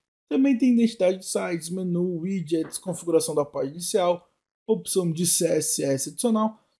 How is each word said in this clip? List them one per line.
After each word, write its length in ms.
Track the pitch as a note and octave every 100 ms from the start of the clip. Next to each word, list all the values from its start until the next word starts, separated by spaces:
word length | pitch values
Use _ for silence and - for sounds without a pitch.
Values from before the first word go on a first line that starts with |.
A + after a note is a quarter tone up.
| _ _ -
Também 300 | C#4 C4+ A#3+
tem 160 | B3+
identidade 460 | A#3 A3+ - F#3 F#3+
de 60 | -
sites, 440 | G3+ F#3 F3 D#3+
menu, 500 | F#3 F#3 F3 F3+ E3+
widgets, 580 | E3+ G3 D3+ E3 D#3+ -
configuração 560 | F#3 F3 E3+ D#3+ D#3
da 120 | D3+ C#3+
página 300 | C#3+ C#3 D#3+
inicial, 520 | F3 G#3+ F3+ F3 _ _ _ _ -
opção 420 | G#3+ E3+ G3 F3
de 160 | D#3+ F3
C 220 | - E3+
S 340 | D#3 D3+ -
S 280 | C#3+ C3+ D3
adicional. 500 | - A#3+ A3 A3 A3 _ _